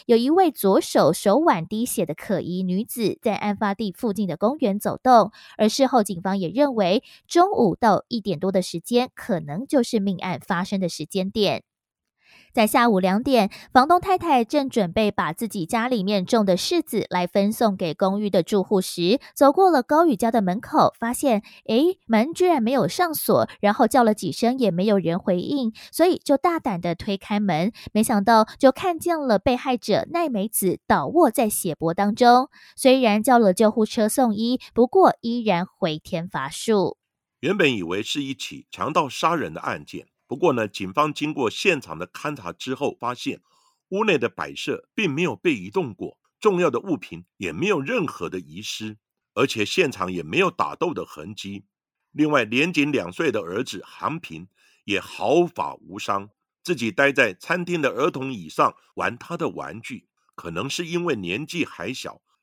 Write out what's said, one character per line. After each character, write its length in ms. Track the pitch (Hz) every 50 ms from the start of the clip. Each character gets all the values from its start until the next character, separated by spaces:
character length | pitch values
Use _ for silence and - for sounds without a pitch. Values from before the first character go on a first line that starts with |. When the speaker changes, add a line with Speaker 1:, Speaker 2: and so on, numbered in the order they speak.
| -
Speaker 1:
有 100 | - 233
一 120 | 226 240 269
位 220 | 320 370 381 330
左 300 | - - - 196 190 277
手 320 | 381 - - 285 185 139 170
手 240 | - - 202 196
腕 280 | 269 320 349 254 175 160
滴 220 | - 214 214 233
血 180 | - - - 180
的 80 | - 196
可 280 | - - - 208 156
疑 240 | - - 180 185 190
女 180 | 180 180 190 233
子 380 | - - 254 226 175 107 - -
在 140 | 226 202
案 200 | - - 208 202
发 160 | 196 220 202 202
地 200 | - 226 202 175
附 200 | - - 233 196
近 140 | 190 208
的 100 | 180 151
公 200 | - - 220 285 311
园 220 | 277 208 196 208
走 180 | - 202 143 -
动， 300 | - 254 254 226 196 214 - - - - -
而 120 | - 220 214
事 180 | - - 269
后 160 | 254 - 247 208
警 180 | - 202 170
方 160 | 196 196 196
也 120 | 202 185 156
认 260 | 180 240 294 285 254
为 300 | 220 196 170 190 262 - - - - _ -
中 240 | - 339 349 392 415
午 240 | - 240 185 -
到 280 | - - 220 190 - - -
一 120 | - 233
点 200 | 196 208 175 147
多 100 | 190 190
的 100 | 190 190
时 200 | 180 - - 170
间 320 | - - 240 240 247 254 _
可 240 | - - - 202 165
能 260 | 156 143 143 180 269
就 160 | - - 277
是 200 | 240 - - 220
命 180 | 196 202 190 -
案 220 | - 185 175 - -
发 200 | - 196 170 180
生 160 | - - 196
的 80 | 190 165
时 180 | - - 151
间 240 | - - 190 185 196
点。 320 | - 226 202 180 135 95 _ _ _ _ _ _ _ _ _ _ _ _ _ _ _ _ _ _ -
在 140 | 254 214
下 220 | 214 - 269 240 240
午 120 | 220 185
两 220 | 185 185 185 214 262
点， 280 | 285 262 233 196 202 - - - -
房 160 | - 262 254
东 140 | 311 349 359
太 160 | - 381 381
太 260 | 359 349 339 285 247 233
正 240 | - - 294 277 262
准 200 | - 233 196 170
备 200 | 170 220 220 208
把 200 | 202 - 185 151
自 160 | 160 - 240
己 200 | 208 - 208 160
家 220 | - - 233 220 254
里 140 | 254 226 185
面 220 | 196 208 202 180
种 220 | - - 233 208
的 100 | 196 180
柿 240 | 185 - - 349 339
子 260 | 302 - - 208 - -
来 160 | - 180 180
分 260 | 180 - 202 196 202 214
送 240 | - 247 220 196
给 160 | 196 190 165 147
公 260 | - 202 190 196 208
寓 120 | 214 202
的 120 | 190 196 165
住 200 | - 220 202 185
户 180 | - 214 190
时， 400 | 180 - - - 170 175 220 285 - - -
走 180 | - 294 269 -
过 180 | 359 381 370
了 120 | 330 269 247
高 240 | - 294 311 349
宇 100 | 339 240
家 140 | 180 240 226
的 100 | 226 233
门 180 | 202 180 180 214
口， 360 | - - - 302 180 - - -
发 140 | - 226 247
现， 300 | - - 277 226 202 - - - - _
诶， 320 | - 220 233 302 359 381 _ _
门 260 | - 226 208 226 311 330
居 140 | - 359
然 160 | 359 339 277 220
没 100 | 220 269
有 160 | 262 180 131
上 240 | - - 359 339 302
锁， 340 | - - - 214 127 110 - - -
然 140 | - 202 208
后 120 | - 254
叫 160 | 240 - 269 240
了 120 | 220 214
几 180 | - - 170 -
声 260 | - - 226 254 262
也 120 | 254 202
没 160 | 170 170 190
有 100 | 220 208
人 220 | 196 165 165 165 175
回 200 | - - 180 180
应， 320 | - - 294 277 254 226 220 - - - -
所 140 | - 320
以 100 | 370 320
就 220 | - - - 285 277
大 200 | - 359 339 320
胆 220 | - 269 196 170
地 140 | 175 175 165
推 240 | - - - 196 196
开 200 | - - 214 208
门， 340 | 214 196 170 151 175 220 - - - - -
没 100 | 214 220
想 220 | - 233 202 196
到 220 | 226 233 220 220 - - -
就 140 | - 262 262
看 260 | - - 381 339 311
见 200 | - 349 339 320
了 200 | 285 262 220 190
被 160 | - 277 247
害 220 | 247 - 277 254
者 320 | 226 - - 196 143 - -
奈 200 | 311 339 339 311
美 180 | 240 202 190 220
子 320 | - - 196 185 156 - _
倒 220 | - 226 180 147 139
卧 220 | 214 330 349 254
在 200 | - - 240 214
血 240 | - - - 180 151
泊 180 | - 156 165 165
当 220 | - 202 208 214
中。 340 | - 247 240 240 247 262 - _ - - - -
虽 280 | - - 262 254 269 254
然 200 | 220 202 220 214
叫 160 | - 247 240
了 140 | 233 196 185
救 180 | - 226 208
护 140 | - 233 220
车 240 | 214 - 240 214 214
送 260 | - - 262 233 208
医， 240 | 208 226 233 254 247 - - -
不 140 | - 240
过 280 | 247 - 381 359 254 - -
依 240 | - 226 233 240 226
然 220 | 214 185 170 180
回 320 | - _ - - 170 156 156
天 280 | - - - 165 170
乏 220 | 185 - 156 135 143
术。 480 | 165 - - - 220 202 180 135 - _ _ _ _ _ _ _ _ -
Speaker 2:
原 140 | - 143 202
本 160 | 208 175 143
以 120 | 123 104 87
为 200 | 80 87 101 110
是 200 | - - 151 143
一 120 | 135 135
起 320 | - - - - - - _
强 200 | - - 92 123 165
盗 120 | 185 156
杀 280 | 131 - - - 160 170
人 180 | 160 113 85 78
的 80 | 85
案 240 | - 147 110 80 73
件， 240 | - - 82 - _ _ _ _
不 100 | - 123
过 180 | 143 180 170 135
呢， 120 | 120 110
警 260 | 104 - - 98 90 95
方 220 | 147 151 156 143
经 180 | - - 156 151
过 160 | - 127 107
现 320 | - - - 190 175 139
场 160 | - 82 80
的 120 | 78 87 -
勘 260 | - - - 160 151
查 180 | 127 101 87 -
之 220 | - - 127 131
后， 220 | 123 147 120 - -
发 160 | - 120 123
现 280 | - - 143 101 - _ _ _ _ _ _ _ _ _ -
屋 140 | 185 196 220
内 140 | 214 180 135
的 100 | 113 113
摆 240 | - - 78 73 69
设 360 | - - - 123 - - _ -
并 160 | - 220 170
没 140 | 135 147 180
有 140 | 165 113
被 180 | - - 185 147
移 160 | 104 87 95
动 240 | - 196 175 123 95
过， 240 | - 101 78 - _ _ _ _ -
重 200 | - 214 196 175
要 80 | 180 160
的 120 | 117 117
物 160 | - 196 160
品 300 | 101 - - 87 82 87 _ _
也 160 | - 101 85 -
没 160 | 90 151 208
有 120 | 202 151
任 240 | 135 143 247 247 175
何 240 | 127 - - 87 80
的 120 | - 95
遗 200 | 87 71 78 90
失， 360 | 107 - - - 110 107 107 _ _ _ _ _ _ _ -
而 120 | - 127
且 180 | 135 - 113 104
现 280 | 101 - - 180 139 117
场 180 | - 90 92
也 140 | 92 87 80
没 140 | 76 90 156
有 120 | 190 175
打 240 | - - - 73 73
斗 180 | - 160 180 143
的 140 | 92 82
痕 260 | - - - 76 95 107
迹。 340 | - - 98 101 98 - _ _ _ _ _ _ _ _ _
另 180 | - 139 151 151
外， 160 | 151 139 117
年 280 | 107 113 127 151 180 170
仅 180 | 151 143 147
两 220 | 143 117 90 87 92
岁 180 | - 165 147
的 100 | 107 107
儿 220 | 87 85 90 107 131
子 180 | - - 90 -
韩 320 | - - - 87 104 147 170
平 300 | - - 80 78 87 95 _ _ _ _ _ _ -
也 140 | - 98 92
毫 480 | - - - - 90 107 139 170 175
发 300 | 165 - - 82 73 65
无 200 | - - 78 92
伤， 340 | 104 - - 101 98 98 107 _ _ _ _ _ _ -
自 100 | - 175
己 160 | 120 117 113
待 220 | - - 139 139 139
在 200 | 139 131 107 90
餐 320 | - - - 165 180 175
厅 160 | 180 175 165
的 100 | 143 127
儿 200 | - 113 139 175
童 220 | 175 143 131 135 131
椅 160 | 104 82 78
上 260 | - - 151 117 - _ _ _ -
玩 200 | - 90 95 113
他 200 | 123 - - 170
的 140 | 175 170 120
玩 300 | 85 76 69 69 85 110
具。 280 | 110 - 127 104 _ _ _ _ _ _ -
可 160 | - - 85
能 180 | 82 87 107 139
是 180 | - - 175
因 180 | 160 170 175 175
为 100 | 175 139
年 320 | 107 92 85 90 117 151
纪 180 | - - 175 131
还 280 | - - - 85 101 131
小， 300 | - - 98 - - _ _ _ _